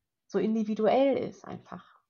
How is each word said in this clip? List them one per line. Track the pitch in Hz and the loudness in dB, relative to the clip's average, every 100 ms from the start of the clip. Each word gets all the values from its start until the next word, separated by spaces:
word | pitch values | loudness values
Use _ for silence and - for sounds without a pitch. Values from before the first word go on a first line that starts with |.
| _ _ _ | _ _ _
so | 202 | -2
individuell | 214 220 208 214 220 254 277 254 | 0 0 0 0 2 4 4 2
ist | 175 - - | -4 -10 -14
einfach. | - - - - _ _ | -14 -14 -18 -18 _ _